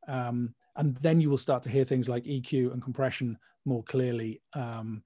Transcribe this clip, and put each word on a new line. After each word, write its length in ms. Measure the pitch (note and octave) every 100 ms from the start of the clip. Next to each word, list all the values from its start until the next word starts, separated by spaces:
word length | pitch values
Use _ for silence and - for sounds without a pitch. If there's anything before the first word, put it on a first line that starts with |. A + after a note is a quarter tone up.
| -
Um, 460 | C3 B2 A#2+ A#2+ - _ -
and 200 | D3 B2+
then 220 | D#3 D#3+
you 80 | D3+
will 80 | C#3
start 260 | - C3
to 60 | A#2+
hear 160 | B2 C3
things 220 | C3+ A#2+
like 200 | B2 B2
E 140 | C#3
Q 300 | B2 C#3 B2
and 100 | B2+
compression 560 | A#2+ B2 C3+ - B2+ A2+ _ _ -
more 180 | B2
clearly, 580 | A2 C3+ B2+ A#2+ A2 A2 _
um 500 | - A#2+ A2+ A2 G#2+